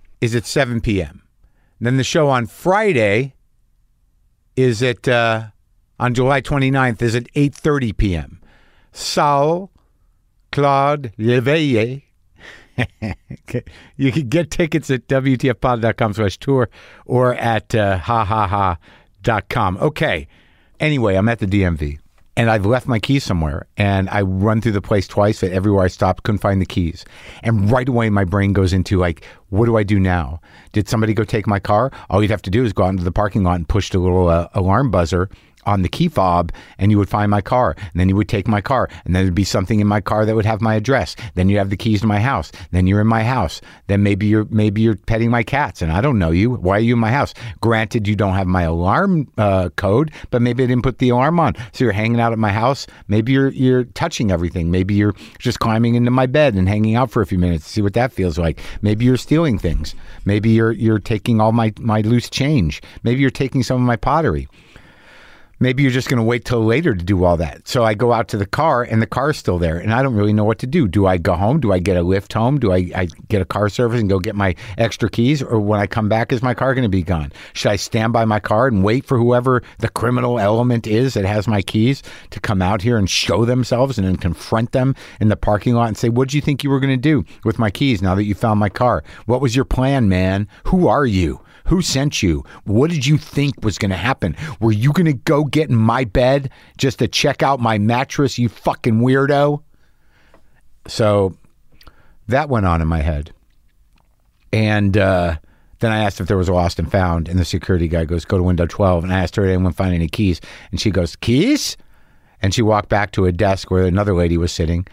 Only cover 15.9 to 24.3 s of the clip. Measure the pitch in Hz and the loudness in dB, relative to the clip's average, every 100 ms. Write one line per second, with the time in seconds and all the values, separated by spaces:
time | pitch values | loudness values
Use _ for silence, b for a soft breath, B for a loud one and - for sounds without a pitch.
15.9 | - 110 101 101 - - 131 117 B B | 0 -2 -2 -2 -2 -2 0 -2 B B
16.9 | B B 123 123 123 117 110 - 113 101 | B B 0 0 0 -2 -2 -2 0 0
17.9 | 95 113 117 98 110 98 101 95 87 b | 0 -2 -2 0 -2 0 0 0 -2 b
18.9 | b b b - 107 - 127 98 95 147 | b b b -2 -2 -2 -2 -2 0 -2
19.9 | - 151 87 71 b b b b b 156 | -2 -2 -4 -8 b b b b b -2
20.9 | 143 107 95 110 117 98 101 90 78 73 | 0 0 2 2 0 -2 0 0 0 -6
21.9 | 73 _ _ _ - 113 110 98 123 135 | -8 _ _ _ -2 2 2 2 0 0
22.9 | 113 - 139 - 87 78 73 - - 101 | -2 0 -2 0 -2 -2 -4 -8 -2 0
23.9 | 98 95 104 98 | 2 0 0 0